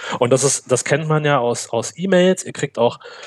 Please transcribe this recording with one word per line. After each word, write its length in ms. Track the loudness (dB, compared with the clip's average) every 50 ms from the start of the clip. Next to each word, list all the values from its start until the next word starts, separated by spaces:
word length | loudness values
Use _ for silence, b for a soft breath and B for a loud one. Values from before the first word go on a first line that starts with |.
| B B B B
Und 120 | B 2
das 120 | 2 2 2
ist, 280 | 2 -2 -2 -4 -2 -2
das 100 | -2 0
kennt 220 | 0 -2 -2 0
man 180 | 0 0 0 0
ja 140 | 2 0 2
aus, 300 | 2 0 -2 -4 -4 -4
aus 220 | -4 -4 -4 -4 -6
E-Mails. 480 | -8 -2 2 4 4 4 4 2 0 -2
Ihr 80 | -10 -10
kriegt 260 | -8 -8 -6 -2 0
auch 200 | 0 0 0 -2 B B B B B